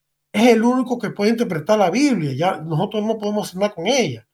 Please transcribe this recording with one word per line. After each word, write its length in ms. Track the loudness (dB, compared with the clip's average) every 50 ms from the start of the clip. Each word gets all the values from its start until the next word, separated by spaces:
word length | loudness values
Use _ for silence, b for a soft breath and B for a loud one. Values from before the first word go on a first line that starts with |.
| _ _ _ _ _ _
es 160 | 0 4 6 6
el 140 | 6 6
único 360 | 4 2 2 0 0 -2 -4 -4
que 120 | -6 -6
puede 200 | -4 0 0 0
interpretar 480 | 0 0 -2 -2 -4 -4 0 0 2 2
la 120 | 2 2
Biblia, 420 | 2 2 2 2 2 0 -2 -2
ya 240 | -2 -2 -2 -2 -2
nosotros 480 | -4 -6 -4 -2 -2 -2 -2 -2 -4 -2
no 140 | -4 -4 -4
podemos 300 | -4 -4 -4 -4 -4 -6
hacer 120 | -4 -4
nada 140 | -4 -4 -4
con 120 | -4 -2
ella. 400 | 0 0 0 0 -2 -4 -8 -14 _